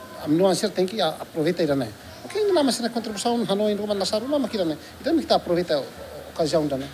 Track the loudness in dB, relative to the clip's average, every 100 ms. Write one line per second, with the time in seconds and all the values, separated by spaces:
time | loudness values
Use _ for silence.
0 | -14 -6 2 4 4 4 0 0 0 0
1 | -2 -2 -6 -2 0 2 2 0 -2 -8
2 | -18 -16 -6 0 2 4 4 2 -2 -4
3 | -6 -2 0 0 0 2 2 0 0 0
4 | 0 -2 0 0 0 0 -2 -2 -8 -6
5 | 0 2 4 2 4 0 2 0 -2 -10
6 | -14 -14 -8 -2 2 2 2 -2 -6